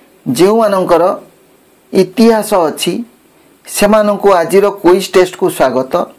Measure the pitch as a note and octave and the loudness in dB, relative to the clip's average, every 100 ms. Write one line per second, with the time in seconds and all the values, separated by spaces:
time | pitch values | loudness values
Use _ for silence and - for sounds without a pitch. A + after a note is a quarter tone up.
0 | _ _ - A#2+ F#3+ A3+ G#3+ G3 F3 E3 | _ _ -8 0 2 2 0 -2 0 0
1 | F3+ - - _ _ _ _ _ _ F#3+ | 0 -2 -12 _ _ _ _ _ _ -2
2 | F3+ - A3+ A3 G#3 G3 D#3 - F3+ E3+ | -2 2 2 2 0 -2 -2 -2 -6 -6
3 | A#3 _ _ _ _ _ - - G3+ G#3+ | -10 _ _ _ _ _ -14 -2 0 2
4 | G#3 G3+ G3+ F3+ D#3+ F#3+ G3+ G3 E3+ F#3+ | 0 0 0 2 2 2 0 0 2 2
5 | F#3 F#3+ F3+ - F3+ - C3+ B2 B2+ F3 | 2 0 0 -2 -6 -2 -2 -2 -4 -4
6 | - | -6